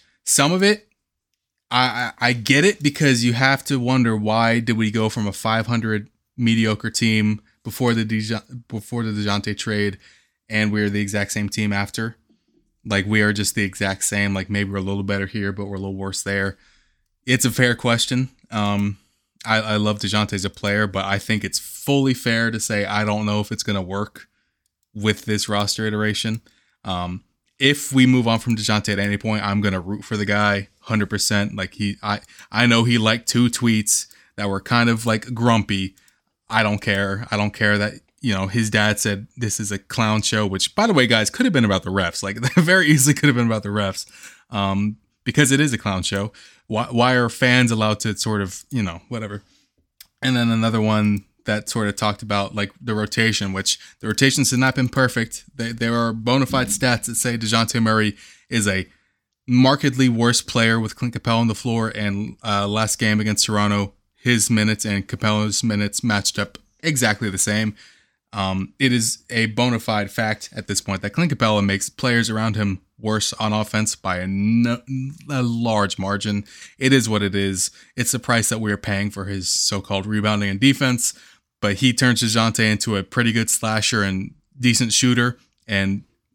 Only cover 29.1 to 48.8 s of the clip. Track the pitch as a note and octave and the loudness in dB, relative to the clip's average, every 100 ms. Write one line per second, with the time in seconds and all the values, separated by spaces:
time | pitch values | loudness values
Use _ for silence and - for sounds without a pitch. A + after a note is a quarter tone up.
29.1 | G2+ A2 G#2+ G#2 G2+ G2+ F#2 F2+ G#2+ - | -2 -2 -2 0 0 0 -2 -4 -8 -6
30.1 | G#2+ G#2 G#2 G#2 G2+ G2 _ - G#2+ G2+ | -4 0 0 2 0 -4 _ -4 -2 -2
31.1 | G#2 - G#2 G2+ G2+ F#2+ G#2 G2+ - G#2+ | -2 0 0 0 -4 -8 -4 -4 -4 -4
32.1 | G#2 - - - G#2+ A#2+ A#2 A#2 A#2 A2 | -6 -8 -20 -6 0 4 4 4 2 2
33.1 | A#2 - A#2+ A#2+ - A#2+ A2 G#2 - - | 0 0 2 2 2 2 2 2 -2 -4
34.1 | _ _ - G#2 F#2+ - A#2+ A#2 A2+ A#2 | _ _ -8 -4 -4 0 2 2 2 0
35.1 | A2 A#2+ A#2 A#2+ A2+ G2 G2 F#2+ - _ | -2 -2 0 2 4 2 -4 -6 -10 _
36.1 | _ _ _ - A2+ G#2+ G#2 - G2 G2 | _ _ _ -2 0 2 0 0 0 0
37.1 | G2 G2+ G#2+ G#2 - G#2+ G#2 G#2 - _ | -4 -4 -2 -2 0 2 2 0 -6 _
38.1 | _ B2 G2 F#2+ A#2 G#2+ G#2+ G#2+ G#2 A2 | _ -2 -2 0 -2 0 2 2 0 -2
39.1 | G2 G#2+ - A2+ - G#2 G2 - - A2 | -4 -8 -8 -6 -4 -6 -8 -6 -2 0
40.1 | G#2+ - A2 G2+ F#2+ - - A3+ D#3+ A#2+ | 0 0 0 0 -2 -4 0 2 4 4
41.1 | A2+ G#2+ - B3+ D3 A2 F#2+ - F#2+ F2 | 2 2 0 2 2 2 2 0 -2 -2
42.1 | - G2 G#2+ C3 F3+ E3 F#3 D3+ D3+ C3+ | -4 -8 -4 0 4 4 4 4 4 4
43.1 | C#3+ D3 A#2+ A#2 A2 G2+ G#2 G2 - - | 4 2 4 2 0 -2 -2 -2 -4 -12
44.1 | - - - _ G#2+ G2 G2 G#2 G#2+ _ | -18 -20 -20 _ -2 0 0 -2 -4 _
45.1 | _ - D3+ C3 C#3 D3+ A2+ G#2+ F#2+ F#2 | _ -2 2 4 4 2 0 -2 -4 -2
46.1 | G2 G#2+ - - _ - G#2+ A#2+ A#2+ B2 | -4 -4 -10 -20 _ -6 -4 0 2 4
47.1 | B2+ A#2+ - B2+ B2 A#2+ A2 G#2+ G#2 A2+ | 4 2 2 4 4 4 2 0 0 -4
48.1 | G2+ A2 G#2 F#2+ - - C3 | -4 -2 -2 -4 -8 -8 -4